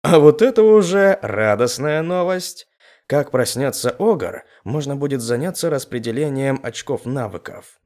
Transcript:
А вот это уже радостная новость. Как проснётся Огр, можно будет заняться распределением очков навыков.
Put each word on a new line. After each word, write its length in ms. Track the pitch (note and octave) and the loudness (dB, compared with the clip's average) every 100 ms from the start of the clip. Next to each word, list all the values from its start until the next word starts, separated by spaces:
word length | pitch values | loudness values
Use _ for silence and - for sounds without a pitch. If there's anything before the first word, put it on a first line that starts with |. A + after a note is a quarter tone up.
А 160 | - E3 | 4 6
вот 240 | D3+ D3 | 6 6
это 200 | B3 A#3 | 2 6
уже 560 | A3 G#3+ F3 G3 G3 F#3+ | 6 6 4 2 2 2
радостная 800 | G#2+ G2+ G#2+ G#2 A#2+ B2 D3 D3+ | -2 0 0 2 0 -2 -4 -2
новость. 680 | E3 F3+ F3+ F#3 F3+ - _ _ _ _ _ | -2 -2 -2 -4 -8 -14 _ _ _ _ _
Как 240 | C#3+ C#3+ | -2 0
проснётся 640 | B2 A#2 B2 C#3 - B2 - | -2 -2 -2 -4 -2 -6 0
Огр, 460 | G#3 F3+ F2+ - - _ | 0 0 -4 -8 -18 _
можно 320 | F#2+ D3 C#3 C#3 | -6 -6 -4 -4
будет 240 | C#3+ C3+ | -4 -4
заняться 480 | A2+ A#2+ E3+ - E3+ | -2 -2 -4 -4 -4
распределением 920 | D3 - B2 A2+ A#2 D3+ C3+ C#3 C3 | -4 -6 -8 -6 -4 -4 -2 -2 -4
очков 420 | B2 - - B2+ | -6 -12 -8 -6
навыков. 720 | A#2+ C3+ A2 F2+ - - - _ | -4 -6 -6 -10 -16 -18 -20 _